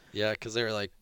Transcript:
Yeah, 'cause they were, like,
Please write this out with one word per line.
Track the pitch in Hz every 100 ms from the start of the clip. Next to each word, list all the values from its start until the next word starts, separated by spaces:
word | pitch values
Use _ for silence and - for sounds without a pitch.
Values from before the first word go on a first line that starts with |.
| -
Yeah, | 101 107 107
'cause | 117
they | 113
were, | 113
like, | 107 101 -